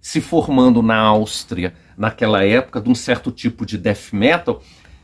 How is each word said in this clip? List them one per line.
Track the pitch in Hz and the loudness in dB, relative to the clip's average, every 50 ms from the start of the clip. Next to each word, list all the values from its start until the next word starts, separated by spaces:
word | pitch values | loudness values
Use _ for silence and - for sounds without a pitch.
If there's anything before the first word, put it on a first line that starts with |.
Se | _ - - 156 | _ -4 -6 -6
formando | 156 - - 165 151 - 143 131 127 127 120 120 | -4 0 0 0 0 2 2 4 4 4 4 4
na | 113 113 113 | 2 2 2
Áustria, | 110 110 107 107 107 107 - - - - - - 87 87 90 - - _ _ _ | 4 4 4 4 4 2 -2 -6 -12 -10 -10 -8 -6 -6 -6 -8 -10 _ _ _
naquela | - 104 113 - - 120 107 107 98 98 | -4 -4 -4 -2 -2 0 0 2 2 2
época, | 101 110 127 131 - - - | 4 2 2 0 -2 -8 -6
de | 104 120 | 0 0
um | 127 | -2
certo | - - - 123 - - 127 | 0 0 -2 -4 -2 -2 -10
tipo | 120 - - 120 - - 117 | -10 -6 -6 -6 -6 -6 -10
de | - 107 | -8 -8
death | 95 87 110 101 - - - - | -4 -2 -4 -4 -4 -6 -8 -4
metal. | 98 104 135 165 175 - - - - - - - _ _ - - _ | 0 0 0 0 0 -2 -6 -8 -8 -10 -20 -20 _ _ -20 -20 _